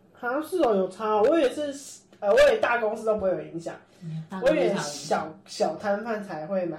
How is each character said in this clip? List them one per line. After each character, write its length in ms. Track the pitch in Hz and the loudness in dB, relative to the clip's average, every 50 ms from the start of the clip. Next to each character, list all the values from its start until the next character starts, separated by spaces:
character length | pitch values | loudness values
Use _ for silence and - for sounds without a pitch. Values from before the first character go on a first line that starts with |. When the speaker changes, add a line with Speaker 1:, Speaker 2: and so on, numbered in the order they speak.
| _ _ _ | _ _ _
Speaker 1:
好 140 | - 247 240 | -10 -6 -4
像 140 | 262 302 | -4 -4
是 180 | 302 - 370 349 | -4 -2 0 2
哦， 120 | 294 233 208 | 2 4 4
有 140 | 190 185 185 | 2 0 -2
差 180 | - 220 220 214 214 | -4 -4 -2 0 2
哦。 80 | 208 208 277 | 4 4 4
我 80 | 330 330 | 4 4
以 60 | 277 | 2
为 40 | 254 | 2
是， 520 | - 302 294 285 269 - - - - - _ _ - - | 0 -2 -6 -6 -8 -10 -14 -18 -20 -20 _ _ -12 -2
呃， 100 | 208 202 | 2 4
我 60 | 220 | 6
以 180 | 254 - 185 | 8 8 8
为 60 | 226 214 | 6 4
大 160 | - 240 240 | 2 0 0
公 180 | 233 220 214 226 | 0 0 -2 -4
司 120 | 226 214 | -2 -2
都 80 | 220 214 | 0 0
不 80 | 202 | 0
会 80 | 190 185 | 0 -2
有 100 | 170 156 | -2 -2
影 180 | 151 151 156 170 | -6 -8 -10 -10
响， 160 | - 165 - - - _ _ - 175 | -10 -10 -12 -14 -18 _ _ -16 -12
Speaker 2:
嗯， 180 | 160 160 160 - - | -10 -10 -10 -10 -10
大 100 | 196 190 | -6 0
公 100 | 233 277 | 2 2
司 40 | 311 | 4
才 60 | - | 4
有 60 | 175 | 2
影 100 | - - | 2 0
响。 0 | |
Speaker 1:
我 0 | |
以 0 | |
为 60 | 160 | -2
小， 520 | 147 - - - - - 202 156 156 156 - - - | -4 -6 -8 -8 -4 -2 -2 -2 -2 -6 -12 -16 -18
小 300 | - - - 202 - - | -10 -4 -2 -2 -2 -2
摊 280 | - 214 202 202 208 226 | -4 -2 -2 -2 -2 -2
贩 180 | 240 214 202 | -4 -6 -6
才 240 | 196 196 165 156 156 | -6 -8 -10 -10 -6
会 200 | 175 196 185 180 | -4 -2 -2 -2
买 100 | 165 143 | -4 -6